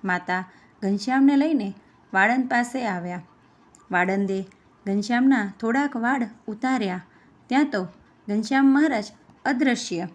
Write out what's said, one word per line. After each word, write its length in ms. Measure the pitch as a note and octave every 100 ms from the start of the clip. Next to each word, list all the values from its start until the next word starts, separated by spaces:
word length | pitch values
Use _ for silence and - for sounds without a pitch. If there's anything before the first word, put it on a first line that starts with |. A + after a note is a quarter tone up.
| G3
માતા 440 | F3+ F3+ F#3 F#3 - _ _
ઘનશ્યામને 560 | G3 G3+ G#3 C4 C#4 C#4
લઈને 360 | D4+ D4+ G3+ G3 _ _ _
વાળંદ 360 | F#3+ G3+ B3+ B3+
પાસે 360 | A#3+ A#3+ C4 A#3+
આવ્યા. 360 | F3+ F3 F3+ - _ _ _ _ _ _
વાળંદે 540 | F3+ F3+ G3 G3 F#3+ F#3+ - _ _ G#3
ઘનશ્યામના 680 | G3 G#3 A#3+ C4 C4 G3+ F#3+
થોડાક 360 | A3+ B3 C#4+ B3+
વાળ 320 | A#3 C4 A3+ - -
ઉતાર્યા. 580 | G#3+ C4 C4 G3+ F3+ - _ _ _ _
ત્યાં 180 | B3+ D4
તો 220 | A3 F#3 - _ _ -
ઘનશ્યામ 380 | G#3 G#3+ C4+ C4+
મહારાજ 400 | C4+ D#4 B3 G#3 - _ - -
અદૃશ્ય. 640 | B3+ C#4 A#3 - E3+ E3+